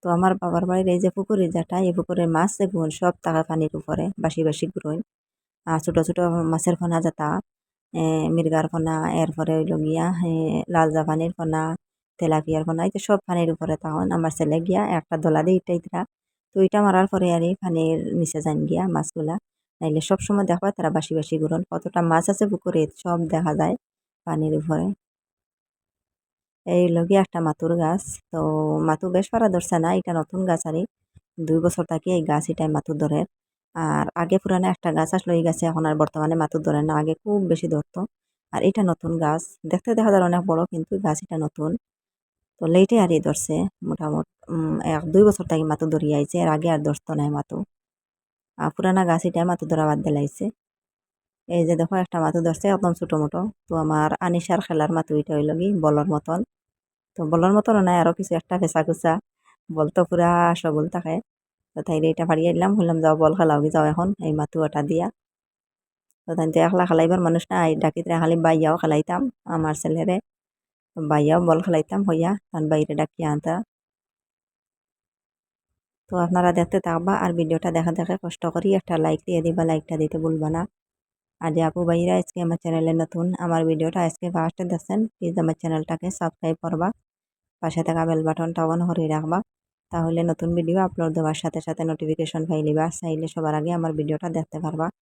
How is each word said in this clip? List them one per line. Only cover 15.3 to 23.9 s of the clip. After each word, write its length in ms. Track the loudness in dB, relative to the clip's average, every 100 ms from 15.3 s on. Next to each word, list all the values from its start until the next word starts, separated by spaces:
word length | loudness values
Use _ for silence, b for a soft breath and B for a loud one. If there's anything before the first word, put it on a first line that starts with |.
| 2
দিয়ে 140 | 4 2
ইটা 140 | 2
ইতরা। 280 | -4 -4 -8 -8 _ _ _ _
তো 100 | 2
ইটা 160 | 2 4
মারার 260 | 4 4 2
পরে 200 | 2 2
আর 100 | 2
এই 100 | 0 -2
পানির 420 | -2 0 0 0 -2 -2
নিচে 220 | -2 -2
যান 180 | -2 -2 0
গিয়া 160 | 0 0
মাছগুলা, 480 | -2 -4 -4 -4 -4 _ _ _ _
নাইলে 200 | -2 -2
সবসময় 440 | -2 -10 -4 -4 -2
দেখবা 240 | -2 -2
তারা 180 | -4 -4
বাসি 240 | -4 -4 -6
বাসি 200 | -4 -4
ঘুরন। 220 | -2 -4 -6
কতটা 300 | -8 -6 -2
মাছ 240 | 0 0 0
আছে 160 | -2 -2
পুকুরে, 320 | -2 -2 -2 -2 -4
সব 220 | -6 -4 -2
দেখা 240 | -2 0 0
যায় 200 | 0 -2 _